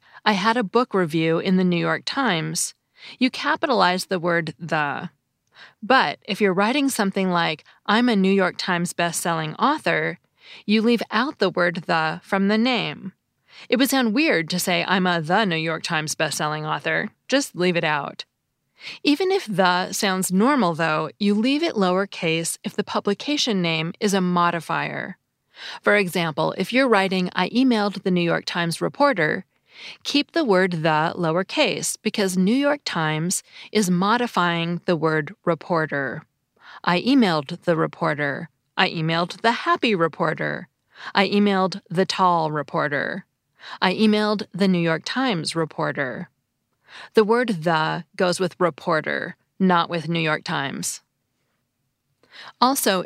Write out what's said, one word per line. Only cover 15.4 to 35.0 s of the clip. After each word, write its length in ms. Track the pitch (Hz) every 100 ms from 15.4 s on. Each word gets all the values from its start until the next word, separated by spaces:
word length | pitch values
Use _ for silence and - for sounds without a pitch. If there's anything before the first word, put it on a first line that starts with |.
| 208
New 120 | 160
York 260 | 160 160
Times 320 | - 160 151 -
best-selling 500 | 156 - 151 156 156
author." 440 | 156 160 160 214 - -
Just 260 | 269 -
leave 220 | 170 180 170
it 80 |
out. 400 | 165 147 147 - - _ _ _ _ _ - -
Even 300 | 294 294 381
if 140 | 381 214
the 480 | 180 180 180 185
sounds 380 | 202 202 185 185
normal, 420 | 185 247 285 175
though, 360 | 160 160 156 156 -
you 160 | 202
leave 300 | 208 254 294
it 120 | 349 220
lowercase 840 | 185 185 196 - 165 160 170 - -
if 100 | -
the 80 |
publication 800 | - 208 202 202 - 294 262 190
name 320 | 170 160 165 -
is 120 | 214
a 60 | 190
modifier. 1000 | 180 175 175 170 160 151 147 143 - - _ _ _ - - -
For 140 | 214 208
example, 580 | 180 180 165 151 160 -
if 160 | 196
you're 160 | 247 269
writing, 400 | 202 190 190 180
"I 140 | - 180
emailed 540 | 240 262 220 202 190
the 80 | 196
New 100 | 180
York 220 | 170 165 -
Times 360 | 175 170 160
reporter," 640 | 165 - 285 196 156 - - _ _ - - -
keep 280 | - 285 -
the 120 | 339
word 400 | 262 185 190 170
"the" 300 | 160 156 160 -
lowercase 800 | 165 165 190 311 233 147 - -
because 360 | 220 - 196 185
New 180 | 185 254
York 260 | 285 294
Times 580 | - 175 156 156 175 - - - -
is 180 | 214 185
modifying 920 | 175 196 240 240 196 175 170 170 175
the 140 | -
word 360 | 165